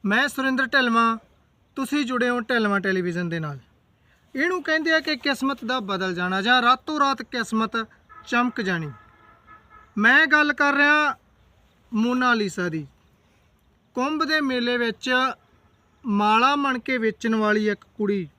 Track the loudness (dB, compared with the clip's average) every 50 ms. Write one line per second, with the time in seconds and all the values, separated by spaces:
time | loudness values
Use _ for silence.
0 | 0 2 2 2 2 0 -2 -2 -2 -2 0 0 -2 0 2 2 2 2 2 2
1 | 2 2 0 -4 -8 _ _ _ _ _ _ _ _ _ _ -8 -6 -2 -2 -2
2 | -2 -2 -2 0 0 0 0 -2 -2 -2 0 0 2 2 0 0 0 0 0 0
3 | -2 -2 -2 -4 -4 -4 -4 -6 -6 -8 -10 -12 -16 _ _ _ _ _ _ _
4 | _ _ _ _ _ _ _ -2 -2 0 -2 -2 -2 -2 -2 0 0 2 0 0
5 | 0 -2 -6 -4 -2 -4 -4 -2 -2 -4 -4 -4 -6 -6 -4 -4 -4 -4 -4 -4
6 | -4 -4 -4 -4 -2 -2 -2 -2 2 2 2 4 4 2 2 2 _ -6 -2 0
7 | 0 0 0 -2 -6 _ -6 -6 -6 -2 -2 -2 -2 -2 -4 -6 -6 -8 -14 _
8 | _ _ -20 -20 -10 -2 0 0 0 0 -2 -4 -4 -2 -2 -4 -4 -8 -12 -14
9 | -20 -20 _ _ _ -20 -20 _ _ -20 -20 -20 _ _ -20 -20 -20 _ _ 2
10 | 4 6 6 6 6 6 4 4 4 2 2 0 2 2 4 4 4 4 4 4
11 | 2 0 -2 _ _ _ _ _ _ _ _ _ _ _ _ _ _ _ -2 -2
12 | 0 0 0 2 2 2 2 2 0 -4 -4 -4 -4 -4 -4 -6 -10 -10 _ _
13 | _ _ _ _ _ _ _ _ _ _ _ _ _ _ _ _ _ _ _ -4
14 | -2 -2 0 -2 0 0 0 0 0 0 -2 0 0 0 0 0 -2 -2 -4 _
15 | -4 0 0 2 0 0 -4 _ _ _ _ _ _ _ _ _ _ _ _ _
16 | -4 -2 0 2 4 4 4 4 4 2 2 2 0 -2 -2 -4 -4 -4 -2 0
17 | 0 -2 -2 _ -2 -2 0 0 2 2 2 2 0 -2 -4 -4 -10 _ _ -4
18 | -2 -2 0 -2 -4 -8 _